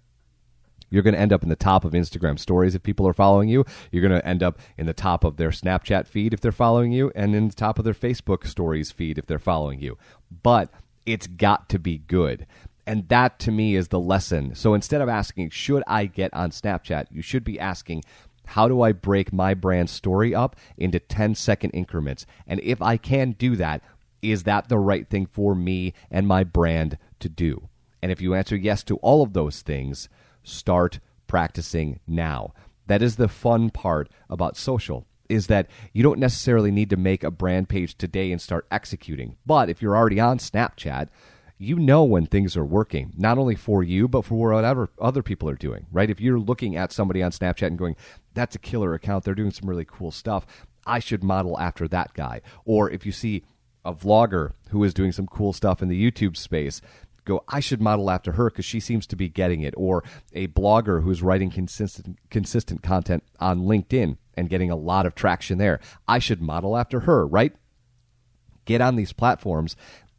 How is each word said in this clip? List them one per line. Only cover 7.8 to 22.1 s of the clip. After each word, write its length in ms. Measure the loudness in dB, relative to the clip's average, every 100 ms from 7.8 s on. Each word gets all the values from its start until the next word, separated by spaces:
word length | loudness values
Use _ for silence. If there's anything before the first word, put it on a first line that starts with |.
| -2
their 80 |
Facebook 520 | -2 -4 -4 -2 -2 -2
stories 460 | -4 -2 -2 -4
feed 260 | -6 -6 -6
if 100 | -6
they're 120 | -4
following 400 | -2 -2 -2 -6
you. 180 | -10 -12 _ _ _ -2
But 260 | 2 2 0 -10 -20 _ -6
it's 200 | -6 -6
got 440 | 0 2 2 0
to 100 | -2
be 200 | -2 -6
good. 460 | 0 2 2 -2 -10 -20 -20 _ -6
And 220 | -4 2
that, 320 | 4 4 0
to 120 | -2
me, 240 | 0 2 0
is 120 | 0
the 120 | -2
lesson. 560 | 2 0 2 -4 -4 -2
So 180 | 2
instead 260 | 2 0 -2
of 80 | 0
asking, 440 | -2 -4 -6 -8
"Should 320 | -6 0 0 0
I 180 | -2 -2
get 280 | -4 -4
on 180 | -2 -6
Snapchat?" 540 | -4 -4 -4 -4 -6 -6
you 120 | -10
should 240 | -4 -4 -4
be 120 | -6
asking, 460 | -8 -8 -10 -10 -10 -20 -20 _ -6
"How 200 | 2 4
do 140 | 6
I 100 | 4
break 400 | 2 2 2 2
my 220 | 0 0
brand 360 | 2 2 2 0
story 460 | -2 0 2 2 2
up 220 | -2 -4 -20 -4
into 220 | -2 -2
ten-second 720 | -4 -2 0 0 0 0 0
increments? 560 | -4 -4 -4 -4